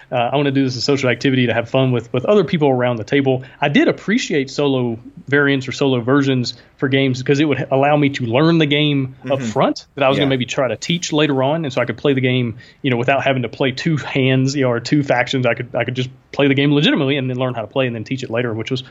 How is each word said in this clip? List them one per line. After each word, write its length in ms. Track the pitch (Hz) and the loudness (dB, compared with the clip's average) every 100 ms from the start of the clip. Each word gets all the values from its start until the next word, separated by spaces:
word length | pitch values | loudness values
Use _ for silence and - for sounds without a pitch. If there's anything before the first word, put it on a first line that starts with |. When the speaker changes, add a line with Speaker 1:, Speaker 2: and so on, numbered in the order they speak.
| - | -6
Speaker 1:
Uh, 60 | 127 | -2
I 200 | 120 143 | 0 0
wanna 140 | 143 | 0
do 120 | 135 | 0
this 100 | 131 | 0
as 40 | 123 | 0
a 40 | |
social 280 | 147 135 127 | 0 2 0
activity 380 | 117 143 131 120 | 0 0 2 2
to 60 | |
have 140 | 113 117 | 2 0
fun 240 | 135 131 | 0 2
with, 220 | 120 - | 0 -2
with 100 | 127 135 | -4 2
other 200 | 214 170 | 2 2
people 240 | 170 147 | 2 2
around 280 | 127 123 117 | 2 0 -2
the 60 | |
table. 400 | 104 143 135 127 - - | -2 0 2 -2 -4 -4
I 80 | 147 | 0
did 220 | 208 320 | 2 2
appreciate 600 | - - 247 - 151 135 | 0 -2 -2 -2 -4 -2
solo 480 | - 143 131 120 113 - - - | -2 0 0 -2 -6 -12 -18 -2
variants 400 | 143 139 135 127 | 2 2 0 -4
or 60 | |
solo 260 | - 143 123 | -2 0 0
versions 540 | 113 143 139 127 113 - - _ | 2 2 2 0 -2 -8 -20 _
for 100 | 135 | 0
games 300 | 135 135 127 | 2 2 0
because 220 | 127 139 | 0 2
it 40 | 156 | 2
would 140 | 135 | 0
h-, 80 | - | 0
allow 260 | 135 143 147 | 0 2 2
me 140 | 143 | 2
to 140 | 139 117 | -2 -2
learn 340 | 123 160 165 | 2 4 4
the 80 | 151 | 2
game 480 | 147 151 139 131 - | 2 2 0 -4 -8
up 160 | 131 135 | -4 -4
Speaker 2:
Mm-hmm. 100 | 117 | -2
Speaker 1:
front 380 | 117 226 - - - | 0 0 -2 -10 0
that 100 | 135 | 2
I 40 | |
was 80 | 139 | 2
gonna 100 | 139 | 0
Speaker 2:
Yeah. 20 | |
Speaker 1:
maybe 160 | 131 117 | 0 -2
try 240 | - 123 | -2 -2
to 80 | 107 | -4
teach 340 | - 175 - | -4 -4 -2
later 320 | 151 151 135 | 0 2 2
on. 220 | 135 165 147 | 0 -2 -2
And 80 | |
so 80 | - | -2
I 40 | 143 | -4
could 120 | - | -2
play 160 | 151 | 0
the 80 | 131 | 2
game, 380 | 127 127 120 - - _ | 2 0 -2 -6 -16 _
you 80 | 135 | -2
know, 60 | 120 | 0
without 260 | 123 139 | 2 0
having 180 | 139 131 | 0 -2
to 80 | 123 | -4
play 220 | - 135 | -2 -2
two 260 | 131 170 147 | -2 -2 -2
hands, 580 | - 139 131 131 135 143 | -2 0 2 2 0 0
you 60 | |
know, 80 | 127 | -2
or 100 | 117 | -2
two 240 | 120 151 | 0 0
factions. 420 | 139 123 123 135 120 | 2 0 0 0 0
I 100 | 117 | -2
could, 200 | 123 123 | -4 -4
I 80 | |
could 120 | 123 123 | -4 -4
just 160 | 127 - _ | -6 -10 _
play 160 | - 143 | 0 2
the 60 | 135 | 4
game 160 | 147 | 2
legitimately 460 | 147 180 240 135 147 | 2 2 0 0 -2
and 120 | 127 | -4
then 80 | 127 | -4
learn 180 | 127 123 | -4 -4
how 60 | |
to 60 | 107 | -6
play 200 | 139 127 | -2 -2
and 80 | 117 | -4
then 100 | 107 | -6
teach 180 | 135 | -8
it 60 | 123 | -4
later, 240 | 117 120 | -4 -2
which 180 | 110 110 | -4 -4
was 120 | 131 - | -6 -6